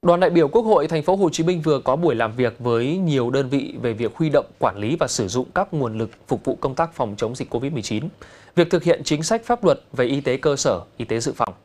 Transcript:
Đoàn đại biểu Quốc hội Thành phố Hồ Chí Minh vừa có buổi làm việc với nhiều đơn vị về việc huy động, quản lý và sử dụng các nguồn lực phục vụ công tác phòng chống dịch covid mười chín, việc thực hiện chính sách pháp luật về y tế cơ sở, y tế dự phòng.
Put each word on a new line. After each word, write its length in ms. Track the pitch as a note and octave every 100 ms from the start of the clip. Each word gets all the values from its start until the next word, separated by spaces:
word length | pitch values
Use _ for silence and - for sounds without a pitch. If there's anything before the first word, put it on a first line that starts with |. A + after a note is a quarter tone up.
Đoàn 180 | E3+ F3
đại 100 | F#3
biểu 180 | F3 D3+
Quốc 140 | A3
hội 260 | A3 G3 D#3
Thành 160 | E3
phố 120 | D3 G3
Hồ 140 | F#3
Chí 140 | D3
Minh 180 | E3 F3+
vừa 180 | D#3 C#3
có 160 | - C#3
buổi 200 | E3+ A#2
làm 160 | A2+
việc 280 | A2+ A#2+ A2+
với 380 | A#2+ A#2 B2 F3
nhiều 320 | F3+ C#3+ A#2+
đơn 200 | C3+ C3+
vị 240 | C#3 - B2+
về 120 | A#2
việc 220 | G#2+ A2+ -
huy 140 | D#3+
động, 160 | C#3+ - -
quản 180 | B2 G2
lý 180 | G#2+ E3
và 80 | D3
sử 200 | - G2
dụng 200 | A#2 C3 -
các 180 | G3+
nguồn 240 | D#3+ B2 A2
lực 120 | A2+ - _
phục 180 | C3 -
vụ 120 | A#2+
công 140 | C#3 C3
tác 180 | A2
phòng 220 | - A#2+ G2+
chống 180 | A2+ A#2+
dịch 140 | -
covid 240 | A#2+ C3+
mười 80 | B2
chín, 280 | G#2 G#2+ D3+ - - - - -
việc 120 | E3+
thực 140 | F3+
hiện 180 | E3 E3+
chính 200 | D3 D3+
sách 220 | D#3 A3+ A3+
pháp 180 | A#3+
luật 180 | G3+ C#3 _
về 120 | B2+ B2
y 160 | C#3
tế 160 | C3+ B2+
cơ 180 | D3 C#3
sở, 260 | D3 F#2+ - _
y 80 | A#2
tế 140 | A2+
dự 140 | B2 -
phòng. 180 | A2 F#2